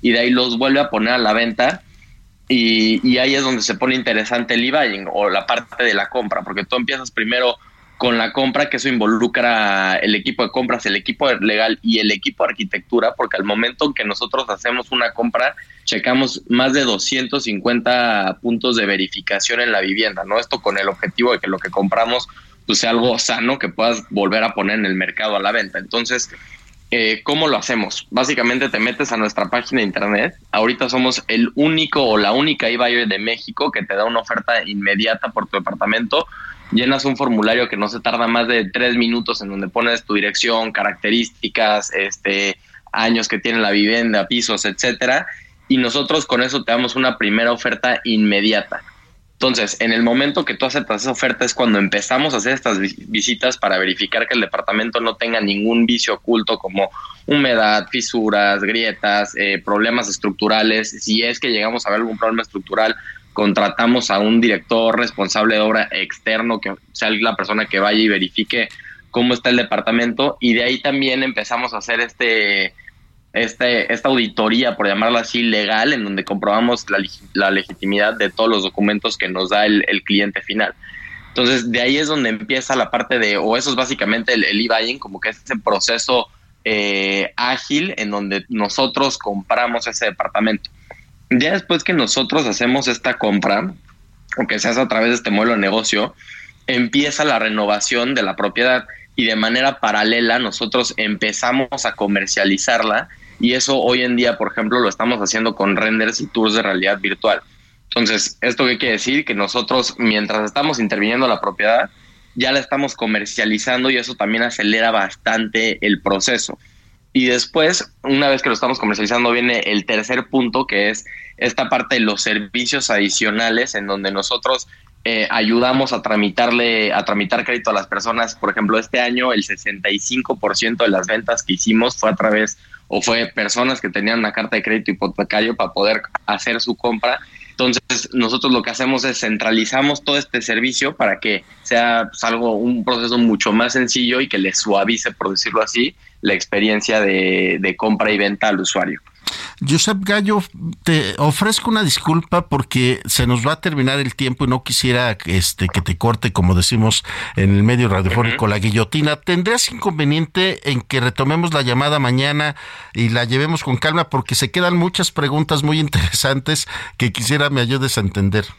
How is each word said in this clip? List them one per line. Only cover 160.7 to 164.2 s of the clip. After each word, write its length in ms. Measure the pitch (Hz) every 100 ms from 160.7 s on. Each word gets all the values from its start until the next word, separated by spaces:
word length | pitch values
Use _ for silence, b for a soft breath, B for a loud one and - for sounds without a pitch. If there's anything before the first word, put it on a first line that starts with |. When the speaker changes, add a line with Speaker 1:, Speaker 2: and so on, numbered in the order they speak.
Speaker 2:
en 100 | 127
que 180 | - 131
retomemos 540 | 123 123 135 160 170
la 80 | 156
llamada 380 | 127 123 143 147
mañana 560 | 131 127 139 147 151 143 B B B
y 160 | 85 117
la 140 | 117 120
llevemos 380 | 127 151 165
con 140 | - 123
calma? 320 | 156 160 165
Porque 240 | 135